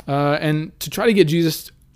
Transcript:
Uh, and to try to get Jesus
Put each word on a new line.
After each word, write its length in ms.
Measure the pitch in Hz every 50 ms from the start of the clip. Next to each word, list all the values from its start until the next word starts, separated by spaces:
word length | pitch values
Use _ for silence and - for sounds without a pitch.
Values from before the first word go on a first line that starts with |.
| - -
Uh, 280 | 139 139 143 143 147 156
and 360 | 160 151 151 151 156 - - _
to 80 | - 147
try 160 | - - 220
to 80 | 240 220
get 160 | 196 175 147
Jesus 420 | 160 170 170 160 139 - - - - _ _ _ _